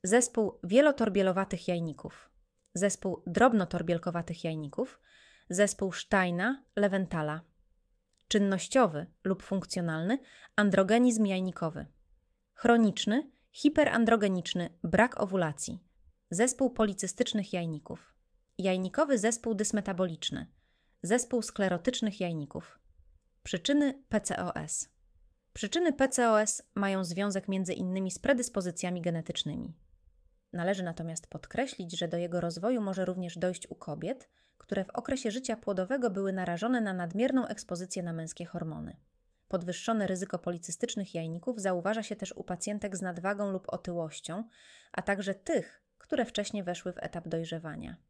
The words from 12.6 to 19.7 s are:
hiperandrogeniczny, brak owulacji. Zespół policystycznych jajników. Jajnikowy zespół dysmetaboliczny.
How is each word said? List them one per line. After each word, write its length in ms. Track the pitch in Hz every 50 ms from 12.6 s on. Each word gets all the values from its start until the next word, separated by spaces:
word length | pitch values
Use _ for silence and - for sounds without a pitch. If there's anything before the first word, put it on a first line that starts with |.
| - 226 233 233 226 208 - - - 208 214 269 311 - _ _ _ _
hiperandrogeniczny, 1160 | _ - - 294 302 320 294 - - 226 233 214 226 220 208 202 185 180 165 - - 180 170 165 - _ -
brak 380 | 170 165 185 220 247 - -
owulacji. 580 | - 190 190 190 170 151 147 - - - - 185 _ _ _ _ _ - _ _ _ _
Zespół 380 | 170 175 233 254 - - 269 247
policystycznych 840 | 262 - 220 208 190 - - 185 - - 247 - - 214 190 - -
jajników. 600 | 208 175 165 156 151 - - - - - _ _ _ _ _ _ _ _ _ _
Jajnikowy 600 | - 185 190 185 185 185 185 - - 320 285 277
zespół 380 | 226 190 226 233 - - 233 226
dysmetaboliczny. 920 | 190 214 -